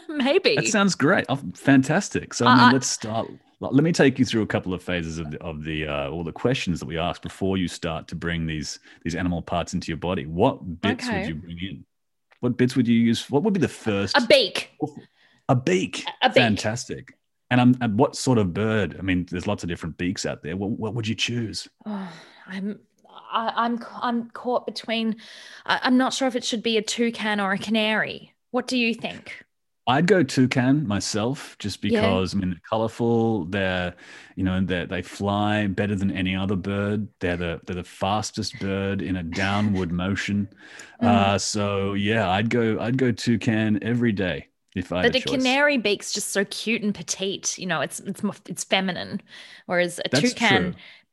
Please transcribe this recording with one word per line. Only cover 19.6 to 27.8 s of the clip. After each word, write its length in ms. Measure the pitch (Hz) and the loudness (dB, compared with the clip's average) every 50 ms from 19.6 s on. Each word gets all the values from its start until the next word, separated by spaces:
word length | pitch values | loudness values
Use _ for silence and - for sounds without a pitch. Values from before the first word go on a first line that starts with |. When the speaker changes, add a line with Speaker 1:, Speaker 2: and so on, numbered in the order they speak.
Speaker 2:
of 60 | - 85 | -4 -6
different 280 | 85 - - 82 73 | -6 -6 -8 -10 -6
beaks 300 | - 87 90 104 - - | -4 -4 -4 -2 -4 -6
out 160 | 76 65 - | -6 -6 -6
there. 140 | - 73 87 | -8 -8 -6
What, 140 | 95 101 95 | -4 -4 -4
what 220 | 117 - 110 107 104 | -4 -4 -6 -6 -4
would 120 | 120 107 | -4 -4
you 80 | 107 113 | -4 -4
choose? 540 | - - - 120 120 113 98 - - - - _ _ - | -4 -4 -4 -4 -4 -4 -6 -8 -10 -12 -14 _ _ -10
Speaker 1:
Oh, 220 | 214 208 196 190 175 165 165 - - - - - - | -10 -8 -8 -8 -12 -14 -18 -20 -20 -20 -20 -18 -12
I'm, 320 | 185 196 190 208 202 - _ _ _ _ _ _ - - - 110 | -10 -8 -8 -8 -8 -10 _ _ _ _ _ _ -20 -20 -14 -6
I, 220 | 175 220 226 226 - | -4 -2 -2 -2 -2
I'm, 220 | 214 233 233 240 233 - - - - | 0 0 0 0 -4 -6 -12 -10 -4
I'm 300 | - 247 233 233 233 - | -4 -2 -2 -2 -4 -6
caught 360 | _ - - 247 247 - - | _ -8 -4 -2 -2 -2 -2
between, 500 | - 214 - - - 220 226 226 226 214 226 - - - - - - - - - | -4 -10 -10 -6 -2 -2 0 0 -2 -2 -4 -10 -20 -20 -20 -20 -20 -20 -14 -2
I, 120 | - - - - | -2 0 0 4
I'm 120 | 262 254 | 4 4
not 160 | 247 262 233 - | 4 4 2 0
sure 120 | - 269 254 | 0 0 0
if 60 | 220 | 0
it 100 | 247 233 | -2 -4
should 180 | - 254 214 - | -2 -4 -2 0
be 120 | 233 226 214 | 0 0 0
a 40 | |
toucan 580 | 202 - - 226 240 233 233 - 208 220 208 208 | 0 -2 -2 0 0 0 0 -2 -2 -2 0 0
or 120 | 202 190 | 0 0
a 60 | 196 185 | -2 -2
canary. 720 | - 202 226 220 | -2 0 0 2